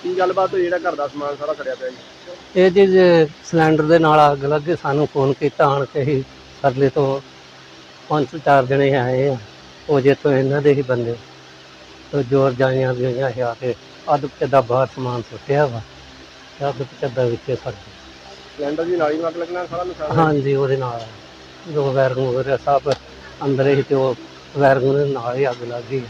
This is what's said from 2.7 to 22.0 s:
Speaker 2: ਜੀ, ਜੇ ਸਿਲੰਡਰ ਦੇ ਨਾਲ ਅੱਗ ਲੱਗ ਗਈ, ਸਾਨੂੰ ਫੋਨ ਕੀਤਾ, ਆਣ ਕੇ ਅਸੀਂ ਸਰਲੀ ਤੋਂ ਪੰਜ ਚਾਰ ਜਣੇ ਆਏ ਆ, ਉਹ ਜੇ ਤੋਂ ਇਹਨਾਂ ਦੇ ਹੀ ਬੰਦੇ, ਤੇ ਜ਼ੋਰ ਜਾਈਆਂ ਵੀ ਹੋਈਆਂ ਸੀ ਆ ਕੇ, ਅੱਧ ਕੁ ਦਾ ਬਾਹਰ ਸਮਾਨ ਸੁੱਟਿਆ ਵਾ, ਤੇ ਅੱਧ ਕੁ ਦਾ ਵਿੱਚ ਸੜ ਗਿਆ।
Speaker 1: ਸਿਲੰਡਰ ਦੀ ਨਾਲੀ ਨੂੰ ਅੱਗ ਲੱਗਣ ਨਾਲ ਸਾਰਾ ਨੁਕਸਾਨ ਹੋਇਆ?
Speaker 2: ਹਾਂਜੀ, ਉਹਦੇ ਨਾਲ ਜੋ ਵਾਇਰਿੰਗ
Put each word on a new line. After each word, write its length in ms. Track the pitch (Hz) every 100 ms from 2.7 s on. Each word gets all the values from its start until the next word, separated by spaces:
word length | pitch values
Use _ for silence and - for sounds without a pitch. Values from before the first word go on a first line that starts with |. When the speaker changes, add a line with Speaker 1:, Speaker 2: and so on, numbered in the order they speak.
Speaker 2:
ਜੀ, 160 | 180 196
ਜੇ 400 | 185 180 170 151 - -
ਸਿਲੰਡਰ 380 | 170 160 156
ਦੇ 160 | 151 165
ਨਾਲ 340 | 160 156 147
ਅੱਗ 120 | 143 139
ਲੱਗ 160 | 151
ਗਈ, 140 | 147 165
ਸਾਨੂੰ 260 | 151 139 147
ਫੋਨ 260 | 147 135
ਕੀਤਾ, 320 | 131 147 - 151
ਆਣ 200 | 139 180
ਕੇ 180 | 156
ਅਸੀਂ 200 | 135 135 135 - - -
ਸਰਲੀ 280 | 139 127 139
ਤੋਂ 320 | 151 139 135 135 - - - - - - - -
ਪੰਜ 180 | 151 131 170 143
ਚਾਰ 200 | 139 127
ਜਣੇ 300 | 139 139 135
ਆਏ 320 | 123 127 139
ਆ, 100 | 127 104 - - - -
ਉਹ 120 | 143
ਜੇ 120 | 131
ਤੋਂ 180 | 135 147
ਇਹਨਾਂ 300 | 135 135 143
ਦੇ 120 | 143
ਹੀ 80 | 139
ਬੰਦੇ, 340 | 127 123 117 117 - - - - - - - - -
ਤੇ 120 | 143
ਜ਼ੋਰ 280 | 123 135 135
ਜਾਈਆਂ 420 | 123 131 131 131
ਵੀ 120 | 123 127
ਹੋਈਆਂ 260 | 120 135
ਸੀ 80 | 120
ਆ 160 | 120 117
ਕੇ, 160 | 127 113 - - -
ਅੱਧ 120 | 147 139
ਕੁ 220 | - 147
ਦਾ 140 | 135
ਬਾਹਰ 260 | 120 123 131 -
ਸਮਾਨ 260 | 127 123
ਸੁੱਟਿਆ 440 | 110 110 - 139 147
ਵਾ, 160 | 117 107 - - - - - - -
ਤੇ 100 | 139
ਅੱਧ 140 | 127
ਕੁ 260 | 135 - 143 120
ਦਾ 100 | 123
ਵਿੱਚ 160 | 117
ਸੜ 300 | - 123 -
ਗਿਆ। 0 | 104 - - - - - 196 - -
Speaker 1:
ਸਿਲੰਡਰ 260 | 143 151
ਦੀ 120 | 170 180
ਨਾਲੀ 220 | 151 156
ਨੂੰ 100 | 165
ਅੱਗ 100 | 165
ਲੱਗਣ 160 | 170
ਨਾਲ 140 | 175 175
ਸਾਰਾ 160 | 165
ਨੁਕਸਾਨ 280 | 180 170 151
ਹੋਇਆ? 120 | -
Speaker 2:
ਹਾਂਜੀ, 320 | 160 147 135 135
ਉਹਦੇ 220 | 139 135
ਨਾਲ 240 | 127 117 113 110 - - - - 175
ਜੋ 180 | 151 139
ਵਾਇਰਿੰਗ 440 | 135